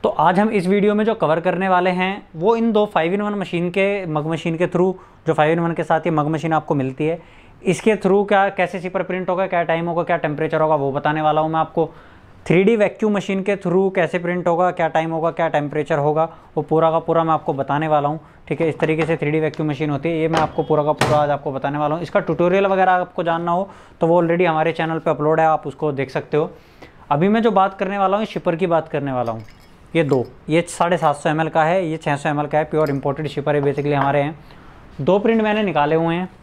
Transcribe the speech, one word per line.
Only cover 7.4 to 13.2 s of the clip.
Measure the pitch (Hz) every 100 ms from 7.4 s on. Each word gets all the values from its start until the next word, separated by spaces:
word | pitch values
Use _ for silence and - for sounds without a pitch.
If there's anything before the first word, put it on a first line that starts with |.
| - -
इसके | - 180 - 208
through | 190 196 202
क्या, | 202 196
कैसे | 190 175 190
zipper | 175 185
print | 175 185 180
होगा, | 180 190
क्या | 180
time | 165 165 170
होगा, | 165
क्या | 170 170
temperature | 160 147 156 160
होगा, | 156 156
वो | 139
बताने | 139 151 156
वाला | 156 151
हूँ | 160
मैं | 160
आपको। | 156 - 156 - - - - - -
three | 160
D | 196 233
vacuum | 202 - 214
machine | 202